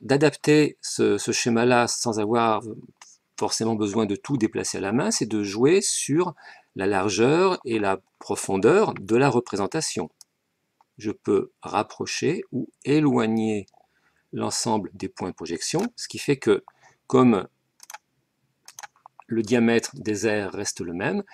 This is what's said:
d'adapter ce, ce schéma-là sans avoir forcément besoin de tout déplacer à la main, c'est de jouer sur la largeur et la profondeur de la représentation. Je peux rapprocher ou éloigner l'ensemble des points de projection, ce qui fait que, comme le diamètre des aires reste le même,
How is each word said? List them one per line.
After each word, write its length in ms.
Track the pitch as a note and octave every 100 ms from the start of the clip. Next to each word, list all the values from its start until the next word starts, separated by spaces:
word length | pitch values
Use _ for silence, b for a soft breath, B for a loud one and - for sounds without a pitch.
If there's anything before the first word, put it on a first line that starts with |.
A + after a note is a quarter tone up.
d'adapter 760 | A#2 C#3 D3+ - - D3+ D3 -
ce, 360 | - - A2 G2+
ce 140 | -
schéma-là 560 | A2 B2 A2+ A#2+ A#2+ A#2
sans 320 | - B2 G#2+
avoir 420 | G#2 A#2 A#2 G#2+ A2+ - - - - _ _ -
forcément 340 | G#2 - A2+ A2
besoin 300 | G#2 G#2 G#2+
de 100 | G2+
tout 220 | - C#3
déplacer 400 | - - G2 F2+
à 40 |
la 100 | F#2+
main, 180 | A#2 G3+
c'est 160 | A3+ G#2+
de 160 | G#2+
jouer 400 | G2+ G#2 C3+ F#3+
sur 540 | - - - D3 F3+ B B B B -
la 100 | F#2+
largeur 720 | G2 G2+ G2 A#2+ D#3+ F#3+ F3+ -
et 140 | A2+
la 200 | G2+ F#2+ _ -
profondeur 720 | - G2+ - F#2+ G#2+ F#3+ G3+
de 220 | - G2 A#2
la 140 | C#3
représentation. 800 | B2 - G2 F#2+ D#3 - - E2 _ _ _ _ _ _ _ _ -
Je 140 | G#2+
peux 400 | - - G2 - _
rapprocher 800 | E2 F#2 G#2+ - - - C3+ F3+ -
ou 180 | B2 - _ -
éloigner 800 | D3+ D3 B2 A2 A2 A2 G#2 F#2+ _ _ _ _ _ _
l'ensemble 600 | A2 A2 - A#2+ G#2+ F2+
des 160 | F#2 F#2+
points 200 | - F#2
de 60 | -
projection, 460 | E2 E2+ - D#3+ A#3 -
ce 120 | -
qui 120 | G#2+
fait 180 | - C#3
que, 260 | A#2 F#2+ - b b b -
comme 400 | B2+ B2+ G2+ - _ _ _ - - _ _ _ _ _ _ _ - - _ - - -
le 160 | A2+
diamètre 500 | G#2+ A#2+ A#2 A#2 - -
des 320 | G#2 G#2 G#2+
aires 240 | G#2 G2+
reste 300 | F#2+ G2+ -
le 120 | F2
même, 300 | E2+ A#2+ G3+ G3